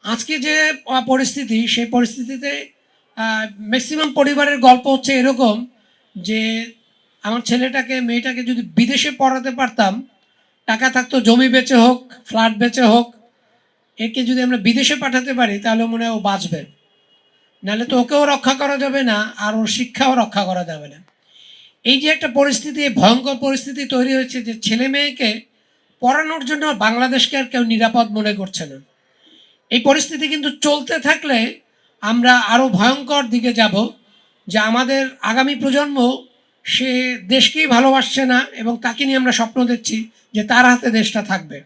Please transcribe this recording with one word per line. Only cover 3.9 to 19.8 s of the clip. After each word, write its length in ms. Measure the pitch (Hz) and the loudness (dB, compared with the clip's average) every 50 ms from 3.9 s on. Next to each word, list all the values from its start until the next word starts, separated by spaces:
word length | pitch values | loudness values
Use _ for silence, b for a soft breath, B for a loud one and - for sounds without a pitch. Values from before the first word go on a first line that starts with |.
| 311 302 311 294 254 | -4 -2 -2 -2 2
পরিবারের 460 | 302 285 277 294 277 285 294 285 269 | 2 2 2 2 2 0 0 0 4
গল্প 280 | 240 254 254 247 247 | 6 6 6 6 4
হচ্ছে 280 | 277 269 262 262 - 277 | 0 0 0 0 0 0
এরকম 520 | 254 247 269 269 240 269 226 208 226 247 - _ _ _ _ _ _ _ _ _ 202 | 2 2 2 2 2 2 2 2 0 -4 -10 _ _ _ _ _ _ _ _ _ -14
যে 520 | 175 185 220 220 220 220 226 226 233 233 226 _ _ _ _ _ _ _ _ _ _ | -8 -4 -4 -2 -2 -2 -4 -4 -6 -10 -16 _ _ _ _ _ _ _ _ _ _
আমার 180 | 202 226 247 | -6 -4 -4
ছেলেটাকে, 600 | 233 - 233 247 247 262 233 277 247 226 262 254 | -2 -2 0 0 0 0 -2 -4 -4 -2 -4 -4
মেয়েটাকে 440 | 247 233 233 240 233 262 254 240 254 | -2 -2 -2 -2 -2 -4 -6 -6 -4
যদি 180 | 233 254 233 214 | -4 -4 -4 -4
বিদেশে 480 | 175 160 - 240 240 285 269 - 302 | -2 2 2 2 2 2 -2 -2 -2
পড়াতে 400 | 269 - 269 262 262 262 247 269 | -2 0 0 0 0 0 -4 -6
পারতাম, 560 | 247 254 262 240 - - 214 190 190 233 269 - _ _ _ _ _ _ _ _ _ _ _ | -2 -2 -2 -2 0 0 0 0 0 -4 -10 -14 _ _ _ _ _ _ _ _ _ _ _
টাকা 240 | - 220 220 254 262 | -4 -2 0 0 0
থাকতো, 300 | 254 262 247 254 - 262 | 0 0 -2 0 -2 2
জমি 280 | 214 220 226 247 262 262 | 4 6 6 6 6 4
বেচে 260 | 247 262 247 262 262 | 4 2 2 4 6
হোক, 380 | 240 226 247 254 247 - - - - _ | 6 8 6 6 2 -2 -18 -20 -20 _
ফ্ল্যাট 320 | - - 220 226 226 220 | -4 0 2 2 2 2
বেচে 260 | 202 240 240 - 262 247 | 0 -2 0 2 4 4
হোক, 340 | 220 220 240 233 - - _ _ _ _ _ _ _ _ _ _ _ _ _ _ _ _ - | 6 6 6 4 0 -8 _ _ _ _ _ _ _ _ _ _ _ _ _ _ _ _ -8
একে 260 | 220 226 226 262 254 | -8 -6 -4 -4 -2
যদি 180 | 233 254 254 254 | 0 0 0 2
আমরা 140 | 247 247 | 0 0
বিদেশে 400 | 233 190 226 240 247 269 - 294 | 2 2 2 2 2 2 0 0
পাঠাতে 360 | 277 285 269 247 254 247 277 262 | 0 -2 -2 -2 -2 -2 -2 0
পারি 260 | 240 247 214 202 202 | 0 0 0 0 -2
তাহলে 260 | 202 233 226 226 226 | -2 0 0 0 0
মনে 240 | 226 226 226 233 233 | -2 -2 -4 -4 -4
হয় 80 | 226 | -4
ও 20 | 214 | -2
বাঁচবে, 460 | 190 208 196 190 190 175 - 156 139 - _ _ _ _ _ _ _ _ _ _ _ _ _ _ _ _ _ _ - | -2 -2 -2 -2 -4 -6 -6 -8 -8 -14 _ _ _ _ _ _ _ _ _ _ _ _ _ _ _ _ _ _ -6
নাহলে 200 | 185 208 220 240 | -4 -4 -4 -2
তো 160 | 240 277 247 | 0 0 0
ওকেও 260 | 247 247 294 285 294 | 0 2 2 2 4
রক্ষা 280 | 285 277 269 - 262 269 | 4 2 0 0 -2 -2
করা 220 | 269 285 277 285 | 0 -2 -2 -2
যাবে 260 | 269 277 277 262 277 269 | -2 -2 -2 -2 0 0
না, 300 | 240 214 208 208 220 - | 0 0 0 -2 -6 -6
আর 180 | - 208 208 214 | -6 -6 -4 -2
ওর 120 | 220 220 | -2 -2
শিক্ষাও 480 | 214 - - | -2 -2 -4